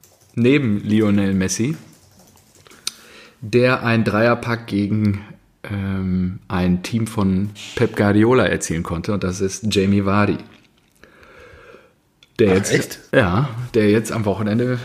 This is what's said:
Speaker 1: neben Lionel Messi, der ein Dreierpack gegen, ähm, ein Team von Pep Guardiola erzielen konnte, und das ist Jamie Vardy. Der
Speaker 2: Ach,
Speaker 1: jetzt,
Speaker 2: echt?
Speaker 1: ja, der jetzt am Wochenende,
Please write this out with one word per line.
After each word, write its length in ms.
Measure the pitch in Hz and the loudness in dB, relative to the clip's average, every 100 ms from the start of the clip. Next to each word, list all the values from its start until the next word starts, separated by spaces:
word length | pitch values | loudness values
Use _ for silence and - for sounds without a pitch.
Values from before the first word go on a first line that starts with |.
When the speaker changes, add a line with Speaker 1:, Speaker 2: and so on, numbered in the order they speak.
| _ _ _ | _ _ _
Speaker 1:
neben 480 | - 120 147 123 104 | 0 4 4 2 -2
Lionel 500 | 101 107 107 101 98 | 2 2 4 2 2
Messi, 420 | 98 95 - 120 160 - - _ _ _ _ _ _ _ - - - - - - _ | 0 0 -2 -4 -4 -12 -20 _ _ _ _ _ _ _ -16 -14 -14 -20 -20 -20 _
der 420 | 113 120 123 131 | -2 2 2 0
ein 220 | 117 113 | 0 0
Dreierpack 640 | 104 104 117 117 123 117 117 | 2 2 2 0 -2 -6 -4
gegen, 580 | 101 101 107 107 101 - - _ _ | -2 0 0 0 -2 -8 -20 _ _
ähm, 760 | - 101 98 95 95 92 90 95 - | -10 -6 -4 -4 -2 0 -2 -6 -6
ein 340 | 92 90 90 | -2 0 0
Team 240 | - 113 113 | -2 -4 -2
von 440 | 107 95 92 104 - - - | 0 0 0 -2 -8 -10 -2
Pep 200 | 110 - | -2 2
Guardiola 500 | 104 104 110 127 87 | 2 4 4 4 2
erzielen 360 | 85 - 80 | -2 -4 -6
konnte, 300 | 87 85 90 | -4 -6 -4
und 120 | 101 | -4
das 160 | 90 92 | -4 -4
ist 240 | 95 - 110 | -6 -4 -2
Jamie 300 | 101 98 101 | 0 2 2
Vardy. 340 | 98 101 101 82 - - _ _ _ _ - _ - - - - - - _ _ _ _ _ - | 2 0 0 -2 -8 -20 _ _ _ _ -20 _ -20 -20 -20 -20 -20 -20 _ _ _ _ _ 0
Der 140 | 107 | 4
Speaker 2:
Ach, 20 | |
Speaker 1:
jetzt, 180 | 95 104 | 4 2
Speaker 2:
echt? 260 | - - - - | -2 -2 -12 0
Speaker 1:
ja, 380 | 139 95 95 139 113 - | 2 2 0 0 -4 -2
der 160 | 117 104 | 2 4
jetzt 220 | 110 110 | 2 0
am 120 | 113 | -4
Wochenende, 540 | 104 95 107 113 123 123 | -2 -2 -2 0 0 -4